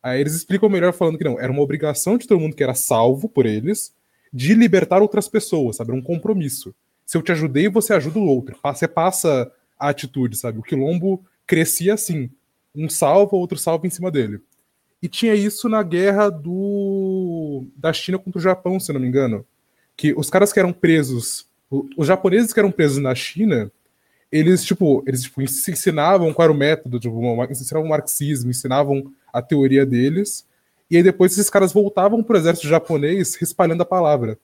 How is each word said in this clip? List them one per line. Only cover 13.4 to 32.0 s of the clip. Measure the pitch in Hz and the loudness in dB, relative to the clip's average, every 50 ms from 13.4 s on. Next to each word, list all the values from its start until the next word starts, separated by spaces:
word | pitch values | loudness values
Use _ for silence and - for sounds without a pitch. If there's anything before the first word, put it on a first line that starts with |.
| 180 175 175 | -2 -4 -6
salva | 147 - 170 165 160 156 | -6 -2 -2 -2 -2 -4
em | 185 | -6
cima | - - 175 185 | -6 -6 -8 -2
dele. | 156 139 117 107 104 101 _ _ _ _ _ _ _ _ _ _ _ _ | -2 -2 -2 -2 -6 -12 _ _ _ _ _ _ _ _ _ _ _ _
E | - | -12
tinha | 180 - - 233 226 214 | -10 -6 -2 0 2 2
isso | 208 202 214 202 - - | 2 0 -2 -4 -4 -4
na | 233 220 220 | -2 0 0
guerra | 208 170 170 175 190 202 196 202 208 202 | -2 -2 -2 0 2 2 2 2 2 0
do, | 165 156 143 170 180 185 196 202 202 202 202 196 196 196 190 190 190 190 185 175 170 165 156 151 143 131 131 - _ | 0 -4 -10 -8 -6 -4 -4 -4 -4 -4 -2 -2 -2 -2 -2 -2 -2 -4 -4 -4 -6 -6 -6 -8 -8 -10 -10 -14 _
da | - 143 165 | -4 -4 -4
China | 156 - - - 185 190 | -4 -2 -4 -6 -6 -6
contra | - 190 175 | -6 -8 -8
o | 185 | -2
Japão, | 165 185 185 185 - 175 185 190 | 0 0 0 0 -2 -4 -4 -4
se | - - | -4 -4
eu | 151 | -4
não | 135 | -4
me | 127 | -2
engano. | 123 127 139 135 120 110 101 113 _ _ _ _ _ _ _ _ _ _ | 0 0 0 0 0 -2 -6 -8 _ _ _ _ _ _ _ _ _ _
Que | - - 151 - | -2 -2 0 0
os | - 147 - | 0 -4 0
caras | - 185 202 202 - | 2 2 2 4 4
que | 202 | 2
eram | 180 180 | 2 2
presos, | 175 _ - 165 165 160 143 131 131 117 113 - - - - _ _ _ _ | 0 _ 2 4 4 4 2 0 -4 -6 -6 -6 -10 -10 -12 _ _ _ _
o, | _ 135 139 139 135 - | _ -6 -6 -6 -6 -4
os | - 151 | -2 2
japoneses | 143 185 190 190 190 180 220 240 226 - | 2 2 2 2 2 4 4 2 2 2
que | 226 | 2
eram | 208 196 | 2 2
presos | - - 160 147 135 139 | 2 2 2 2 2 0
na | 139 131 127 | -2 -2 -2
China, | 120 - - - 160 220 214 156 117 104 98 _ _ _ _ _ _ _ _ _ _ _ _ | -4 -6 -10 -4 -2 0 0 0 0 -2 -6 _ _ _ _ _ _ _ _ _ _ _ _
eles, | - 156 156 170 185 175 - | 0 2 4 4 4 2 2
tipo, | - 196 - 190 151 135 - - | -2 0 2 4 4 4 2 2
eles, | 135 131 123 123 | -2 -4 -4 -6
tipo, | - _ 135 | -8 _ -6
ens-, | 135 131 - - - | -6 -4 -4 -6 -6
ensinavam | - 170 - - 190 160 151 147 170 196 190 170 160 156 | -6 -6 -2 -2 -2 0 2 2 2 4 4 2 0 2
qual | - 170 | 4 4
era | 156 156 | 4 4
o | |
método, | 143 139 147 160 156 - 127 123 120 | 4 2 0 0 -2 -4 -8 -8 -6
tipo, | 110 120 113 | -6 -6 -4
uma, | 117 120 123 117 117 123 | -2 -2 -2 -2 -2 -4
ensinavam | 123 139 123 131 - 151 160 156 | -6 -6 -10 -10 -6 -6 -4 -2
o | 160 | -2
marxismo, | 151 151 147 - - - 147 147 151 131 120 123 | -2 -2 -2 -6 -6 -4 -4 -4 -4 -2 -2 -4
ensinavam | 123 127 - 131 127 139 147 139 139 139 139 139 - _ _ _ | -4 -4 -4 -2 0 0 0 0 -2 -4 -4 -10 -18 _ _ _
a | - 123 | -8 -8
teoria | 123 _ 160 143 135 135 135 135 139 | -2 _ 2 2 4 4 4 4 4
deles, | 135 123 120 127 143 160 185 208 202 - - _ _ _ _ _ _ _ _ _ _ | 4 2 2 2 2 0 -2 -2 -4 -6 -12 _ _ _ _ _ _ _ _ _ _
e | 170 | 4
aí | 170 175 | 6 6
depois | 190 185 - 185 180 185 | 6 6 4 2 2 4
esses | 208 202 - | 0 -2 2
caras | - 202 190 180 - | 2 2 2 4 4
voltavam | 208 208 202 208 185 | 2 2 2 0 2